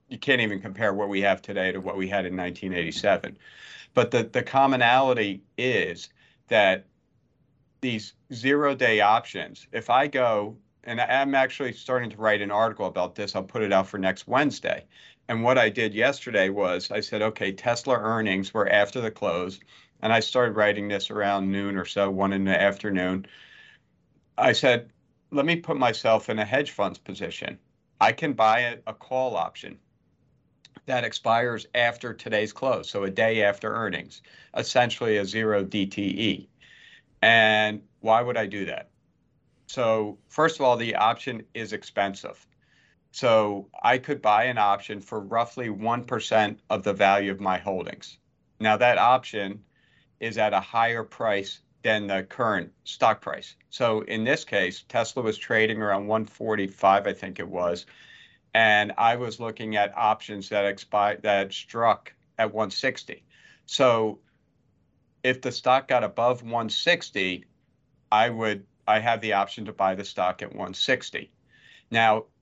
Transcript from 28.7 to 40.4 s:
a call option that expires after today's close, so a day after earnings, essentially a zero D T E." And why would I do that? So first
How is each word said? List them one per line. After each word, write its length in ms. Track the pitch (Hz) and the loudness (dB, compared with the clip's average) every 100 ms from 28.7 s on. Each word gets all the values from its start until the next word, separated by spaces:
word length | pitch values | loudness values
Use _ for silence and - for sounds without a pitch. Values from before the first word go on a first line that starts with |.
| 110 110 | -4 -12
a 60 | |
call 440 | 104 - 131 131 98 | -14 -6 -4 -2 -2
option 420 | 82 - - - _ _ _ _ _ _ _ _ - - | -4 -8 -18 -18 _ _ _ _ _ _ _ _ -20 -14
that 200 | - 127 | -4 -2
expires 640 | 117 - 117 117 123 113 - | -2 -2 2 2 2 -4 -4
after 380 | 120 120 117 120 | 0 0 0 -8
today's 400 | 113 127 107 107 | -10 -4 -2 -2
close, 380 | - 131 110 - | -2 -2 -2 -4
so 140 | 101 | -4
a 60 | 98 | -2
day 320 | 95 113 110 | 0 2 4
after 320 | 101 101 110 | 2 0 -4
earnings, 460 | 110 107 80 - - _ - - | -4 -4 -6 -10 -20 _ -20 -10
essentially 640 | - 117 131 120 - 117 104 | -8 0 2 2 0 0 0
a 80 | |
zero 400 | 98 110 110 104 | 0 -2 0 0
D 220 | 95 104 98 | 0 -2 -4
T 160 | 104 | -4
E." 460 | 101 98 110 78 - _ - - - - _ _ | -4 -2 -2 -2 -8 _ -20 -20 -20 -20 _ _
And 580 | 110 113 110 107 107 107 - _ | 4 6 6 4 2 -2 -12 _
why 200 | 110 113 | 2 4
would 160 | 123 117 | 2 -2
I 80 | |
do 220 | 101 101 90 | -4 -6 -8
that? 240 | 65 - _ _ _ _ _ _ _ - | -8 -12 _ _ _ _ _ _ _ -10
So 520 | - 117 113 104 98 _ | -2 2 2 0 -6 _
first 280 | - | 0